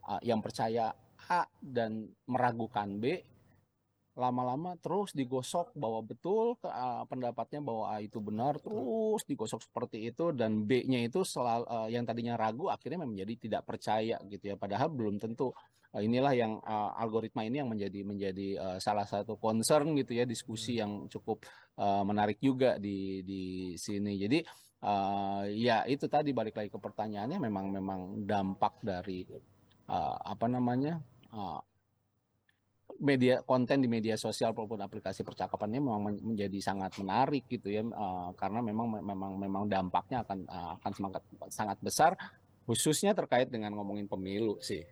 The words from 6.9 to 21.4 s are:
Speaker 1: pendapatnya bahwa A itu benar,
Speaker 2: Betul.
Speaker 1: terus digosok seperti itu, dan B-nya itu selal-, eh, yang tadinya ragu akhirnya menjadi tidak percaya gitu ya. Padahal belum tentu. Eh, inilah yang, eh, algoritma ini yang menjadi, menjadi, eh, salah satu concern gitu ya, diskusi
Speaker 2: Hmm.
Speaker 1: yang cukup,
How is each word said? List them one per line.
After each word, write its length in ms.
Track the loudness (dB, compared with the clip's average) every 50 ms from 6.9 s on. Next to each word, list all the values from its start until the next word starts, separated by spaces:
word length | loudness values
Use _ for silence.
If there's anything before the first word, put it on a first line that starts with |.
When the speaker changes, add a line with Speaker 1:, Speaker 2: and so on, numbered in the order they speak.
| -2 -4 -6 -6
Speaker 1:
pendapatnya 540 | -6 -2 -2 -2 -2 -2 -6 -4 -4 -6
bahwa 320 | -4 -2 -2 -2 -2 -2 -4
A 80 | -4
itu 160 | -6 -6 -6 -6
benar, 400 | -4 -2 -2 0 2 2 0 0
Speaker 2:
Betul. 80 | -4 -4 -4
Speaker 1:
terus 480 | -2 -2 0 0 2 2 2 2 0 0 -4
digosok 320 | -4 -4 -2 -4 -4 -6 -8
seperti 460 | -8 _ -6 -4 -4 -4 -6 -6 -6
itu, 240 | -2 0 0 0 2
dan 320 | 2 2 4 4 2 4 4
B-nya 380 | 4 4 4 4 2 2 2
itu 180 | 2 2 0 0
selal-, 460 | 0 0 0 0 2 2 0 0 -2
eh, 260 | -2 -2 -2 0 0
yang 80 | -2 0
tadinya 320 | 0 -2 -2 0 -2 0
ragu 320 | 2 2 2 2 0 -2 -2
akhirnya 380 | -2 -2 _ -6 -4 -4 -4
menjadi 280 | -4 -4 -4 -4 -6 -6 -6
tidak 260 | -4 -2 -2 -2 -2
percaya 540 | -2 -8 -6 0 2 2 2 4 2 0 -2 -4 -10
gitu 240 | -14 -8 -6 -6
ya. 40 | -6 -4
Padahal 320 | -4 -2 0 2 2 2
belum 300 | 2 0 0 0 0 0
tentu. 320 | -2 -4 -2 -2 -2 -2 -2 -6 -18 _ _ _ _ _ -4
Eh, 100 | 0 2
inilah 300 | 4 4 4 6 6 6
yang, 240 | 4 4 2 0 -4 -4
eh, 260 | -2 0 0 0 0 -2 -2
algoritma 480 | -4 0 0 0 0 0 _ -4 -2
ini 160 | -2 -2 -2 -2
yang 60 | -2
menjadi, 280 | -2 -2 -2 -2 -4 -4 -4
menjadi, 440 | -4 -2 -2 -2 -2 -2 -2 -2 -2 -2 -2
eh, 200 | -2 -4 -4 -2
salah 240 | 0 2 2 2 0
satu 320 | 0 0 -2 -2 -2 -6 0
concern 580 | 2 2 2 4 6 6 6 6 6 4 2
gitu 220 | 2 2 2 2 0
ya, 80 | 2 2
diskusi 480 | 0 -6 -6 -8 -8 -6 -2 -2 0
Speaker 2:
Hmm. 60 | 0
Speaker 1:
yang 100 | 0 -2 -4 -6 -8 -10 -12
cukup, 320 | -10 -4 -4 -4 -4